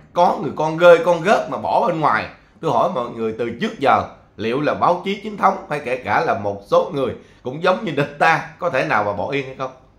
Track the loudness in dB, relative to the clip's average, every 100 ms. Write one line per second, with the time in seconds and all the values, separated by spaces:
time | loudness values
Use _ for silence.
0 | -6 2 2 2 -6 -4 -2 6 8 8
1 | 6 2 2 2 0 -6 -2 0 0 0
2 | 0 0 -2 -12 _ -8 -2 0 0 -2
3 | -6 -4 -6 -4 -6 -4 -6 0 2 2
4 | 0 -12 _ -8 -4 -2 -2 0 0 0
5 | -2 -6 -8 -2 -2 -2 -8 -8 -6 -6
6 | -2 -2 0 -2 -4 -8 0 0 2 -2
7 | -4 -6 -16 -14 -12 -2 0 0 -2 -2
8 | -2 0 2 2 -2 -8 -4 -2 0 0
9 | 0 -2 -4 -4 -6 -8 -10 -10 _